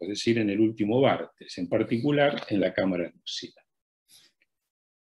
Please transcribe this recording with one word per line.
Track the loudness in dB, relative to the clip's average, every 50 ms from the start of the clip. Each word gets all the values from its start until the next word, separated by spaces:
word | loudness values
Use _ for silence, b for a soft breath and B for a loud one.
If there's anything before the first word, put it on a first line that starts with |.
es | -8 -8
decir, | -6 -2 0 0 2
en | 2 2 0
el | 2 2
último | 2 2 2 0 0 2 4 4
Barthes, | 4 4 2 0 -4 -10 _ _ -20 -16 -10
en | -8 -6 -2
particular | 0 0 0 0 -2 -2 0 0 2 2 2 2 0 -2 -6 -4
en | -2 0
la | 0 0 0
cámara | 0 -2 0 0 -2 -4 -6
lúcida. | -8 -16 _ -12 -12 -12 -12 -14 -18 _ _ _ _ _ _ _ _ _ _ b b b b b b _ _ _ _ _ _ _ _ _ _ _ _ _